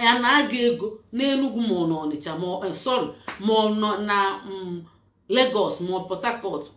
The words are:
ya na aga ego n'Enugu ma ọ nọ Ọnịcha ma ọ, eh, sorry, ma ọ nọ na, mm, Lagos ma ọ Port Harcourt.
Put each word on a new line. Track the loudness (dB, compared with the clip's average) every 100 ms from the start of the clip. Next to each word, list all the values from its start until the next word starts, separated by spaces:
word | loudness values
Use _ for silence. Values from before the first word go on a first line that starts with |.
ya | 4 4
na | 4
aga | 4 4 2
ego | 2 2 -4 -8 -10
n'Enugu | -2 2 2 0 0
ma | 0
ọ | 0 0
nọ | 0
Ọnịcha | -2 -6 -6 -6
ma | -4
ọ, | -4 -6
eh, |
sorry, | -4 -2 0 -2 -8 -14 -4
ma | 2
ọ | 4 4 2
nọ | 0 -2 0
na, | 2 2 -2 -10
mm, | -10 -8 -8 -12 _ _ _ 0
Lagos | 2 4 2 0 -2
ma | -4 -4
ọ | -4
Port | -6
Harcourt. | -4 -4 -6 -8 -10